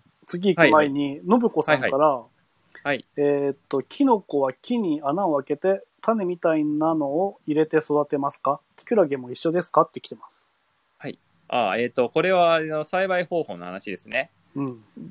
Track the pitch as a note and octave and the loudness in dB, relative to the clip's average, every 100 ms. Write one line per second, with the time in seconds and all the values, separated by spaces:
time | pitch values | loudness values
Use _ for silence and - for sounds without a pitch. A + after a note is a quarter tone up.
0 | _ _ - F3 G3 E3+ D#3 D#3 D3+ C#3 | _ _ -12 -2 0 4 6 6 4 0
1 | C#3+ D3 F3+ A#3+ A#3 D#3+ D3+ C#3+ A#2 C3+ | -4 -6 2 2 2 0 2 0 2 2
2 | D3+ C3 - _ _ _ _ - C#3+ C3 | 2 2 -6 _ _ _ _ -10 -4 -4
3 | - - C#3+ C#3+ C#3+ C3+ _ C#3 - - | -6 -2 0 2 -2 -6 _ -6 -6 -2
4 | C4+ G#3+ - C#3+ C3+ - - A#3+ F#3+ D3+ | 2 2 0 -2 -2 -4 -4 -2 -2 -2
5 | C#3 E3+ F#3+ C#3+ C3+ D3 F#3 G3 - _ | -2 -2 0 -2 -2 -2 0 -2 -6 _
6 | - A3+ F3+ F3+ E3+ D#3 D3+ D3+ D#3 D#3+ | -2 -2 -2 -2 0 0 0 0 0 0
7 | C#3 D3+ G3 - - D3+ D#3 D#3 D3+ D3 | -2 -2 -4 -6 -4 0 2 0 0 0
8 | D3 C#3+ C#3 - C3+ C#3+ _ - - A3 | 0 -2 -4 -2 -4 -4 _ -18 0 2
9 | D#3 C#3 B2 B2 E3+ F3 E3 D3 E3+ - | 2 0 -6 -6 -2 -2 2 2 2 -2
10 | - A#3+ - - - _ _ _ _ _ | -16 -18 -20 -20 -20 _ _ _ _ _
11 | - - _ _ - B2 G#2 G#2 A#2+ B2+ | -14 -14 _ _ -4 0 0 0 -2 0
12 | A#2+ D#3 F3 F#3 E3+ E3 D#3 D#3 D3+ F#3 | 0 2 2 4 4 2 0 -6 -4 -2
13 | F#3+ F3+ F3 F3 C#3 F2 F2+ F#2+ - F2+ | 0 -2 -2 -4 -4 -8 -10 -10 -10 -12
14 | G#2+ B2 - _ _ C#3+ C3+ A#2 _ - | -6 -6 -6 _ _ -8 -8 -8 _ -18
15 | - | -18